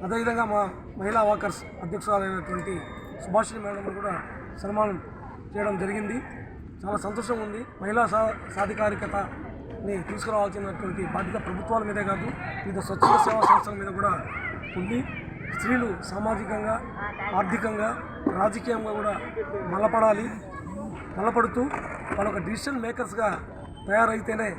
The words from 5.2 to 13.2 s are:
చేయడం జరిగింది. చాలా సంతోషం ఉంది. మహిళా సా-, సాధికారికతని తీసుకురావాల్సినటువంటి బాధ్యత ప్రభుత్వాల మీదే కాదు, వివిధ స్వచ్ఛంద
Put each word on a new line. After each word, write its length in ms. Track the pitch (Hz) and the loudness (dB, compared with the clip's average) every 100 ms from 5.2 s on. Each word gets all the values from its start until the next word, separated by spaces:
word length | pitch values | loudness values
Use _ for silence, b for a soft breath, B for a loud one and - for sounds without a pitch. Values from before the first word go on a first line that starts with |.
| - - - | -12 -14 -8
చేయడం 220 | 208 208 196 | -2 0 0
జరిగింది. 340 | 190 208 208 240 - - - - - - | 0 -2 -2 -4 -6 -12 -12 -12 -14 -10
చాలా 160 | 185 208 | -4 -2
సంతోషం 400 | 196 208 226 233 214 | -2 -4 -2 -2 -2
ఉంది. 200 | 208 254 - | -6 -8 -6
మహిళా 220 | 190 226 226 | 0 4 4
సా-, 220 | 208 220 220 - - | 4 2 0 -6 -2
సాధికారికతని 1400 | 202 208 214 208 202 202 190 - - - - - 196 196 165 | 0 2 2 2 -2 -2 -2 -6 -10 -10 -10 -6 -4 -2 -2
తీసుకురావాల్సినటువంటి 920 | 208 226 214 202 202 196 - 190 185 175 | -4 0 2 2 0 -6 -4 -4 -2 -2
బాధ్యత 320 | 180 - 214 - | -2 -2 -2 -4
ప్రభుత్వాల 380 | 185 - 226 | -4 0 0
మీదే 200 | 208 208 | 2 0
కాదు, 240 | 196 196 233 - - - | 0 0 -2 -4 -6 -6
వివిధ 160 | 196 196 | -4 -4
స్వచ్ఛంద 380 | - 196 - 440 | -2 4 8 8